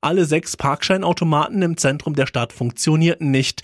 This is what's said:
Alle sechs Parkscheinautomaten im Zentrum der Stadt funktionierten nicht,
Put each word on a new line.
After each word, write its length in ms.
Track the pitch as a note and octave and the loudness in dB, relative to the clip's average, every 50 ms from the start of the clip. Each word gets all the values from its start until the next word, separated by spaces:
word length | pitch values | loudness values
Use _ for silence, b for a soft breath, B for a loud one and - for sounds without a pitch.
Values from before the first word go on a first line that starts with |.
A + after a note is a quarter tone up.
| - | -2
Alle 220 | C#3+ E3+ G3 F3 | 0 0 0 2
sechs 320 | D3+ D3+ D3+ - - - | 2 0 -2 -2 -4 -12
Parkscheinautomaten 1040 | - - C#3 C#3+ - - - F#3+ F#3+ F#3+ E3+ F3 - F3+ D#3+ D#3 D3 D#3 - - G#3 F#3 | -4 -2 -2 -2 -2 0 -2 -2 0 0 -2 0 0 2 2 2 2 0 0 0 0 0
im 140 | E3+ E3+ | 0 0
Zentrum 380 | - - - E3 D3 - - D3+ | 0 0 0 0 0 -4 -4 0
der 120 | C#3+ C3 | 0 -2
Stadt 260 | - - C3 A#2+ - - | 0 0 -4 -4 -4 -4
funktionierten 800 | - - B2 - - - - D#3 D#3+ E3 E3 E3+ - D#3+ C#3+ C3+ | -4 -4 -4 -4 -2 0 2 4 4 4 4 2 2 0 0 2
nicht, 300 | C3 B2+ - - - | 2 2 0 -4 -8